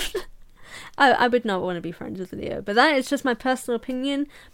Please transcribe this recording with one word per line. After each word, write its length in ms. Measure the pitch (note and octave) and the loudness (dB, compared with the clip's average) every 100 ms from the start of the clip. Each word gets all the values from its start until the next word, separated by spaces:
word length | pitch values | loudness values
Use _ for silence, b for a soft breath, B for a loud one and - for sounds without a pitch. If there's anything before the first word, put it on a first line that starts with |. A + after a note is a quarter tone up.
| - F#4 - - - B B B B - | 10 -2 -10 -16 -20 B B B B 4
I, 140 | C#4 | 6
I 160 | - B3 | 6 4
would 160 | A#3+ | 2
not 200 | A3+ F#3 | 2 0
wanna 180 | F3+ F3 | -2 -4
be 100 | E3+ | -6
friends 280 | F3 - F#3+ | -8 -8 -8
with 140 | F3+ | -8
Leo, 280 | - - - | -8 -6 -6
but 140 | G3+ G#3 | 0 4
that 200 | D4+ C#4 | 6 4
is 140 | B3+ | 0
just 160 | C#4 C4+ | 0 0
my 80 | |
personal 420 | A#3 C4 B3+ - A#3 | 0 0 -2 -2 -4
opinion. 520 | B3 B3+ C#4 C#4 C#4+ B B | -4 -4 -2 -2 -4 B B